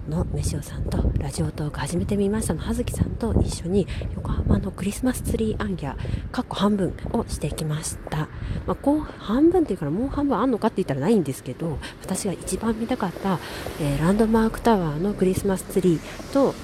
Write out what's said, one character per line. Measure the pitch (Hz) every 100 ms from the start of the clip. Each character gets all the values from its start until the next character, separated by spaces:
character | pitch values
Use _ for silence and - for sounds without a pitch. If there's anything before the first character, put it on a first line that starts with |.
| -
の | 160 180
飯 | 147 143 151
尾 |
さ | - -
ん | -
と、 | - - -
ラ | -
ジ | -
オ | 151
ト | - 151
ー |
ク | -
始 | 143 175
め | 202
て | 202
み | 196
ま | 214
し | 214
た |
の | 160
葉 | -
月 | 233 -
さ | -
ん | -
と | - 226 190
一 | 190 -
緒 | 170
に | 196 - - - -
横 | -
浜 | - - 202
の | 190
ク | - 190
リ |
ス | -
マ | 254
ス | 247
ツ | - 226
リ | 220 -
ー |
行 | 202 175
脚、 | 139 - - - -
か | -
っ | -
こ | -
半 | 202 208
分 | 175 - -
を | 226 -
し | -
て | 147
き | - 156
ま | 151
し | - - -
た。 | 156 156 - - - -
ま |
あ、 | -
こ | 269 302
う、 |
半 | - - - 233 330
分 | 359
っ | 302
て |
い | 190
う |
か | 143
ら |
も | 180 269
う |
半 | 285 285
分 | 202
あ | 262
ん |
の | 220
か | 220
っ |
て | -
言 | 175
っ |
た |
ら | 135
な | 156
い | 226
ん |
で | 139
す | 131
け | -
ど、 | 123 165 131 - -
私 | - 190 196
が |
一 | - - 185
番 | 226 220
見 | 226
た | 254
か | 185
っ |
た、 | - 196 170 - - - -
え | 147 143
ー、 |
ラ | 160
ン | 208
ド | 220
マ | 220 220
ー |
ク | -
タ | 233 208
ワ | 165 147
ー |
の | 196
ク | 202 185
リ |
ス | 185 196
マ | 185
ス |
ツ | - 202
リ | 180 151
ー | - - -
と | 277 233 -